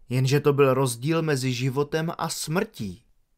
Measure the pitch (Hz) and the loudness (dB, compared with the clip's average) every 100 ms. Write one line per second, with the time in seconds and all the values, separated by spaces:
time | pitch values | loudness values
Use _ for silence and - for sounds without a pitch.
0 | - 127 131 143 147 139 139 131 135 117 | -6 0 2 4 4 6 4 4 0 -2
1 | 135 165 160 143 131 120 135 131 143 160 | -2 -2 0 0 -2 -2 -2 -2 -2 -4
2 | 160 - 160 - - 160 220 - 101 87 | -4 -4 -6 -6 -4 -2 -4 -6 -12 -12
3 | _ _ _ | _ _ _